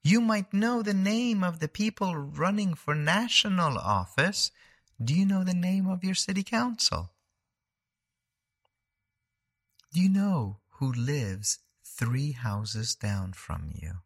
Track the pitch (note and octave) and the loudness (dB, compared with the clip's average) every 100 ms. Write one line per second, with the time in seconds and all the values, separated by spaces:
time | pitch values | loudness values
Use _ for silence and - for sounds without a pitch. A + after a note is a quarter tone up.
0 | D3 A3 A3+ G#3+ F#3+ G3 A3+ A#3+ G#3 G3 | 6 4 4 0 0 0 2 0 0 2
1 | F#3+ A3+ B3 G#3+ F3+ E3 D#3 - G#3+ - | 2 2 2 2 0 -2 -6 -2 -2 0
2 | F#3+ D#3+ C#3+ D3 E3+ G#3 G3 D#3 - D3+ | -2 -2 -6 -2 0 2 0 -2 -2 0
3 | D3 F#3+ A#3+ - G#3+ F#3 D#3+ B2 G2 G2 | 2 2 2 0 2 2 2 0 2 2
4 | F2+ - E3+ G3+ - _ - _ _ - | 2 0 0 0 -4 _ -20 _ _ -6
5 | A#2 D#3+ G3 G3 F#3 F3+ F3+ G3 F#3 F#3 | 0 2 4 2 0 0 2 2 2 0
6 | F#3 F#3 - F#3+ G3 A3+ B3 A3+ - D#2+ | -2 -2 -2 -2 -2 -2 -2 0 -2 -2
7 | F2+ _ _ _ _ _ _ _ _ _ | -6 _ _ _ _ _ _ _ _ _
8 | _ _ _ _ _ _ _ _ _ _ | _ _ _ _ _ _ _ _ _ _
9 | _ _ _ _ _ _ _ _ _ D#3+ | _ _ _ _ _ _ _ _ _ 2
10 | F#3+ G3 G3+ E3+ G#2 G2+ _ - C3+ A#2+ | 4 4 2 0 -2 -6 _ -4 -2 -2
11 | A#2+ D3 G#2+ F#2+ G2+ - _ _ - - | -2 -2 -4 -4 -4 -6 _ _ -20 -4
12 | A#2 B2+ C#3+ B2 A#2+ G2+ G#2+ A2 A2 - | -2 0 -2 -4 -4 -4 -4 -4 -4 -4
13 | G#2 G2+ F#2+ F#2 - E2+ D2+ - D#2 F2 | -2 -2 -4 -10 -8 -6 -6 -8 -10 -10